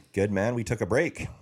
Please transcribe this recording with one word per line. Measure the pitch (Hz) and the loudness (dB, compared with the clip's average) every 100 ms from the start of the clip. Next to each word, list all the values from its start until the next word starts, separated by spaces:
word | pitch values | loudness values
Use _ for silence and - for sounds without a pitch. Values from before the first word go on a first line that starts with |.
| - | -6
Good, | - 101 | 0 2
man. | 98 107 123 | 2 0 0
We | |
took | 113 120 | -2 -2
a | 95 | 0
break. | 117 165 - - - | 2 0 -2 -12 -12